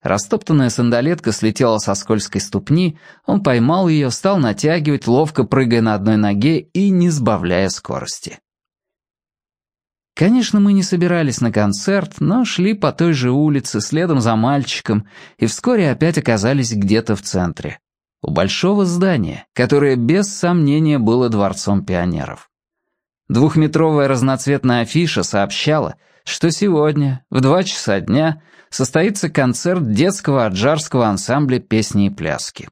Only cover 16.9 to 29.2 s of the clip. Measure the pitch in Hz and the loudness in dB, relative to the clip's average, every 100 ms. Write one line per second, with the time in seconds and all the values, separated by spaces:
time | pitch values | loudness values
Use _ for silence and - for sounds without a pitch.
16.9 | 107 113 101 - 95 90 80 76 - _ | 2 2 -4 -2 -2 -2 -4 -10 -12 _
17.9 | _ _ _ - 78 95 - 180 208 185 | _ _ _ -4 -2 -2 0 0 2 0
18.9 | 175 190 165 85 65 - - 123 143 143 | 0 0 0 -2 -6 -14 -2 2 4 2
19.9 | 127 117 175 202 - 175 175 147 147 156 | 2 2 0 0 -2 0 2 2 2 2
20.9 | 147 107 120 123 110 98 90 - 101 - | 2 2 2 2 2 0 -2 -2 -2 0
21.9 | 92 87 80 67 - - _ _ _ _ | -2 -2 -4 -6 -12 -18 _ _ _ _
22.9 | _ _ _ _ 117 151 156 156 156 160 | _ _ _ _ 2 2 4 2 2 2
23.9 | 151 139 131 131 131 - 143 127 120 117 | 2 2 2 0 -2 -2 0 0 0 0
24.9 | - 170 104 87 104 98 - - 156 104 | 0 0 -2 -2 -2 -2 -2 0 0 -2
25.9 | - _ _ - - 170 165 202 160 151 | -8 _ _ -12 -2 -2 0 0 2 2
26.9 | 147 143 131 _ 127 131 170 190 - - | 2 0 -2 _ 0 2 2 0 -6 -2
27.9 | 98 82 120 160 156 _ _ _ - 131 | -2 0 0 2 -2 _ _ _ -4 -2
28.9 | - 190 202 | 0 0 -2